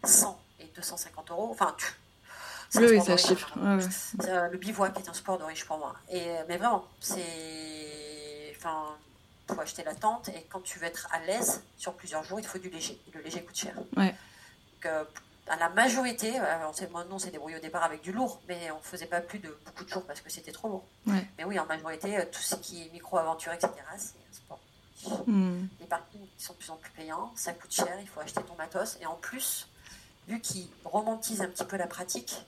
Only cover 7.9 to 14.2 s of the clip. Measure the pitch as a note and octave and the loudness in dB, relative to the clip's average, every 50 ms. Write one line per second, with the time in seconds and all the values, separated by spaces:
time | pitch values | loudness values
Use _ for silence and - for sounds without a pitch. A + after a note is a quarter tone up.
7.9 | D3+ D3+ D3+ D3 D3+ D3+ D3+ D3+ D3 D3 D3+ D3 D3 - - E3+ D#3+ D#3 D#3 D#3 | -10 -10 -10 -12 -12 -12 -12 -12 -12 -12 -12 -14 -14 -8 -6 -4 -2 -2 -4 -6
8.9 | D3+ D3+ - - - - - - - - - - - E3 D3+ - - - E3 D#3 | -10 -12 -16 -20 -20 -20 -20 -20 -20 -14 -8 -6 -6 -4 -4 -6 -8 -6 -6 -6
9.9 | D3+ - - F#3 F3 - - - - E3 D#3+ - - F#3 F#3 - - - E3+ E3+ | -6 2 2 2 2 2 -4 -10 -10 -10 -12 -10 -12 -10 -8 -10 -8 -4 -4 -4
10.9 | E3 - - - - - D#3+ E3 G3+ A#3+ A#3 G3 - - - - - - - - | -4 -6 -4 -4 -4 -2 0 0 0 2 2 2 0 0 -6 -16 -14 -8 -8 -8
11.9 | - - - F3+ D#3 D#3 D#3 - F#3+ G#3+ G#3+ - - F#3 F#3 F#3 F3 E3 E3 - | -6 -8 -10 -4 -4 -4 -4 -4 -6 -6 -6 -6 -8 -8 -8 -8 -8 -6 -6 -6
12.9 | - - - - - D#3+ D3 D#3+ E3 F3+ - - - - A3 - - - - - | -8 -10 -18 -16 -16 -12 -10 -6 -8 -8 -8 -6 -6 -6 -6 -4 -6 -8 -10 -2
13.9 | - G3+ G3 F#3 F#3 - | 4 4 4 4 4 -2